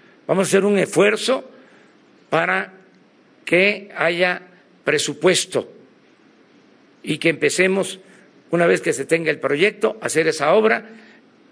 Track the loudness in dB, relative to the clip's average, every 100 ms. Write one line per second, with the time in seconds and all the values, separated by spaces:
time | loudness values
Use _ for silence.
0 | -20 _ -4 -2 2 2 2 0 0 2
1 | 2 2 -2 -4 -4 -20 -20 -20 _ _
2 | _ _ -4 -2 0 -2 -6 -16 _ _
3 | _ _ _ _ 0 2 2 0 -10 -4
4 | -2 0 -2 -2 -12 _ _ _ -2 -2
5 | -2 0 0 0 -2 -6 -6 -16 -20 _
6 | _ _ _ _ _ _ _ _ _ _
7 | -8 -2 -2 0 0 2 0 0 -4 -10
8 | -20 -20 -20 _ -4 0 2 2 0 -4
9 | -2 -2 0 -4 -2 0 0 0 -4 -4
10 | -4 -2 -2 0 2 4 4 0 -4 -20
11 | -20 -20 _ _ _